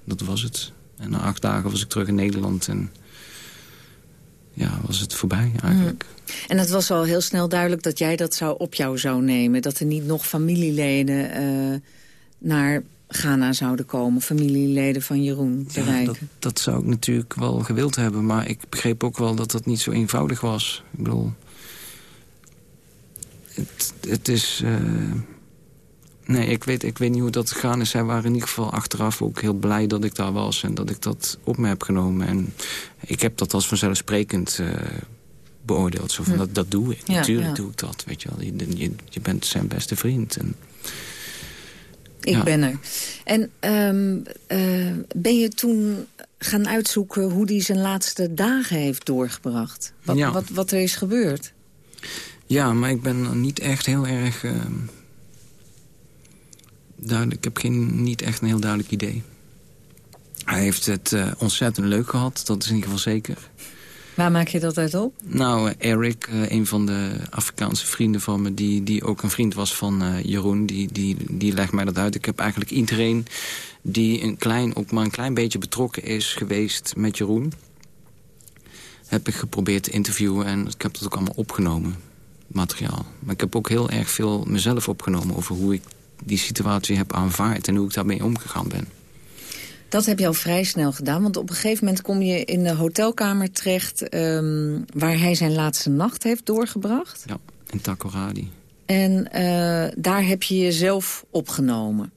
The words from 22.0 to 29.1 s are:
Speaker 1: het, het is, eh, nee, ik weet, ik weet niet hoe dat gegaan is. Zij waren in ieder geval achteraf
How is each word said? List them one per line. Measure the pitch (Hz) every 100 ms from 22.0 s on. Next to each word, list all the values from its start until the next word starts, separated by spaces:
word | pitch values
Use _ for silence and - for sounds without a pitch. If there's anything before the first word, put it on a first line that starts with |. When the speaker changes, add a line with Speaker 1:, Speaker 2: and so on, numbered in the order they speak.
| - - - - - - - - - - - - - - -
Speaker 1:
het, | - - - - - -
het | 117 -
is, | 117 - -
eh, | 120 113 110 110 - 117 - - - - - - - - - -
nee, | - 127 117
ik | 113
weet, | 127 127
ik | 113 117
weet | 123
niet | 123
hoe | 120
dat | 120 113
gegaan | - 123 120
is. | 110
Zij | 120
waren | 113 117
in | 117
ieder | 120 113
geval | - 110
achteraf | 104 - 101 110